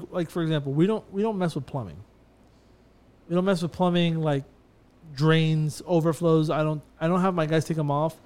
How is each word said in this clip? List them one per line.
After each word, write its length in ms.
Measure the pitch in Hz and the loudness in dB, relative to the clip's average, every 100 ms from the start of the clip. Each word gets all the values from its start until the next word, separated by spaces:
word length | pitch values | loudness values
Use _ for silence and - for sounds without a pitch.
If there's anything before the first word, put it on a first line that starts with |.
| - | -4
like, 200 | 180 165 | -6 -4
for 100 | 180 | -4
example, 320 | 160 156 139 | -2 -2 -2
we 140 | 139 180 | 0 0
don't, 160 | 220 - | 0 -4
we 80 | 196 | -4
don't 160 | 220 202 | -2 -2
mess 160 | 180 | -2
with 140 | 151 127 | -4 -8
plumbing. 300 | 139 101 76 104 _ _ _ _ _ _ _ _ _ _ _ - | -10 -10 -14 -20 _ _ _ _ _ _ _ _ _ _ _ -4
We 60 | 175 | 0
don't 100 | 185 | 2
mess 160 | 185 | 0
with 100 | 170 | -2
plumbing, 500 | - 180 175 170 165 | 0 0 2 2 0
like, 220 | 156 139 139 _ _ _ _ _ 165 | 0 -2 -4 _ _ _ _ _ -14
drains, 680 | 135 156 160 160 160 151 - - | 0 4 4 4 2 0 -4 0
overflows. 640 | 170 160 151 170 160 156 | 2 2 0 2 4 2
I 140 | 151 | 0
don't, 180 | 156 151 - - | 0 -2 -8 -4
I 80 | 165 | 0
don't 140 | 180 | 2
have 140 | 190 175 | 2 0
my 100 | 156 | 0
guys 200 | 160 - | 0 0
take 120 | 160 | -2
'em 140 | 147 | 0
off 280 | 143 160 - | 0 -2 -4